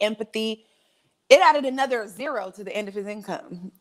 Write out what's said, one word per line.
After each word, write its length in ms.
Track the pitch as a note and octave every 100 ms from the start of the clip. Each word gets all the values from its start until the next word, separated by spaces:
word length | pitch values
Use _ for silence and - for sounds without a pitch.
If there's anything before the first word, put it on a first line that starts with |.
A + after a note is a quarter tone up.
empathy." 640 | G#3 A3 G#3+ A3 A3 A3 _ _ _ _ _ _ -
It 100 | C#4+
added 220 | E4+ D4
another 440 | C4+ C4 C4+ A#3+ G3+
zero 440 | F3+ C#4+ B3 F#3+
to 120 | G3
the 120 | G3 G#3
end 120 | G3+
of 60 |
his 140 | G3+ G3+
income. 640 | G#3+ F#3+ E3 - F3+ F#3+ -